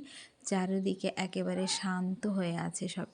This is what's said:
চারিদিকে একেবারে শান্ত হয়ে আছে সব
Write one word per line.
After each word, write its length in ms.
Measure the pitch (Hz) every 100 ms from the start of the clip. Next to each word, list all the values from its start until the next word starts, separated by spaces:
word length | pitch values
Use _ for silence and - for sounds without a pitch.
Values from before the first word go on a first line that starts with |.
| 285 - - _ -
চারিদিকে 640 | 190 185 190 190 190 190 -
একেবারে 480 | 185 185 180 180 185 -
শান্ত 440 | 190 180 185 190 208 196
হয়ে 180 | 175 170
আছে 260 | 170 - 180
সব 200 | - -